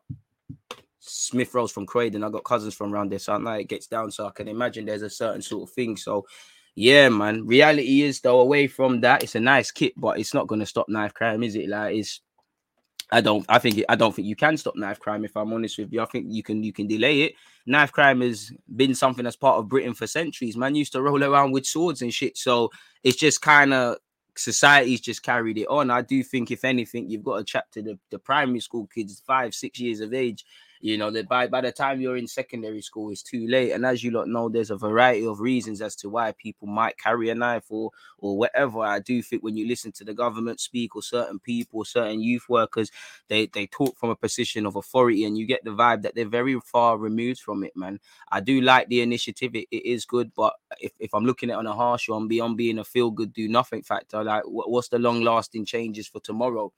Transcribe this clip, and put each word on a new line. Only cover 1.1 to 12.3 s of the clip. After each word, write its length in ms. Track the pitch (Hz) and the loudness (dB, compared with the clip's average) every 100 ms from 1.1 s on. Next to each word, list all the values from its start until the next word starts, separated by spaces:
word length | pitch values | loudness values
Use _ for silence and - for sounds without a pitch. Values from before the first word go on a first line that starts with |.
| - - 123 123 | -8 -4 -2 0
Rowe's 180 | 123 113 | 0 -2
from 140 | 107 95 | -4 -4
Croydon. 360 | 120 117 104 | 0 0 -2
I 60 | 107 | -6
got 160 | 107 | -6
cousins 300 | - 120 107 | -2 -2 -2
from 180 | - 104 | -8 -6
around 180 | 104 101 | -4 -4
there, 60 | 98 | -4
so 140 | - | -4
I 60 | 104 | -4
know 140 | 113 | -4
it 160 | 107 95 | -6 -6
gets 180 | 107 - | -10 -8
down, 240 | 113 110 | -8 -6
so 160 | - 101 | -8 -10
I 40 | |
can 160 | - 110 | -10 -10
imagine 380 | 113 120 110 | -6 -6 -6
there's 160 | 107 104 | -8 -8
a 80 | 104 | -8
certain 320 | - 113 98 | -6 -6 -6
sort 280 | - 104 - | -8 -8 -6
of 60 | |
thing. 220 | - 117 101 | -6 -4 -6
So, 300 | - 104 - - - _ _ | -4 -4 -6 -14 -20 _ _
yeah, 340 | - 117 143 135 | 4 8 10 10
man, 380 | 107 104 110 107 | 6 2 0 4
reality 560 | 127 151 147 123 135 | 8 8 6 4 4
is, 180 | 143 131 | 2 2
though, 200 | 127 127 | 4 6
away 260 | 127 143 135 | 6 4 2
from 340 | - 131 120 | 2 0 4
that, 220 | 120 139 | 4 4
it's 120 | 135 | 2
a 60 | 110 | 0
nice 300 | 123 135 - | 4 4 2
kit, 240 | - 147 - | -2 -2 0
but 220 | 113 - | -2 -2
it's 160 | - | -2
not 120 | 143 - | -2 -2
gonna 200 | 107 101 | -2 -2
stop 220 | 117 - | -2 -2
knife 240 | 107 104 | -2 -4
crime, 300 | - 117 110 | -2 -2 0
is 140 | 117 104 | -2 -4
it? 120 | 85 | -4
Like, 280 | 104 107 107 | -4 -4 -4
it's, 240 | 101 - _ | -4 -10 _